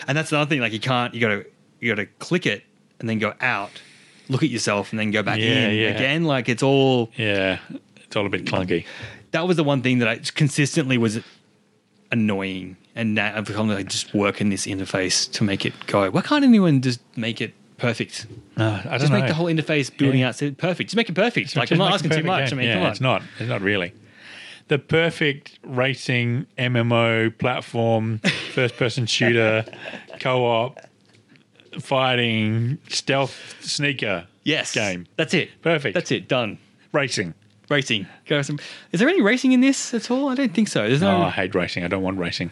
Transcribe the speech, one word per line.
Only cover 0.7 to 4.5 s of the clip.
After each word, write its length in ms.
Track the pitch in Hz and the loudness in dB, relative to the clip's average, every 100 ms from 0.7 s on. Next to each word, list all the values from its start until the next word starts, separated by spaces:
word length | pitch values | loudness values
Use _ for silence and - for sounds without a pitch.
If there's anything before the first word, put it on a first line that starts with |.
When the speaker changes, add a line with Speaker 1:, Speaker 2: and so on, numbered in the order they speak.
Speaker 1:
you 60 | 107 | -4
can't, 320 | 131 123 120 | -2 0 -2
you 60 | 120 | -2
gotta, 240 | 113 101 95 _ _ - | 0 -2 -6 _ _ -8
you 100 | 117 | -4
gotta 140 | 107 101 - | -2 -4 -10
click 260 | - 175 135 | -4 -2 -2
it 180 | 104 - _ _ - | -4 -8 _ _ -8
and 80 | 113 | -4
then 100 | 110 | -2
go 140 | 104 - | -2 -2
out, 300 | 127 107 101 - - - - - - | -2 -2 -6 -14 -20 -20 -20 -16 -4
look 140 | 131 | 0
at 60 | |
yourself 440 | 151 | 0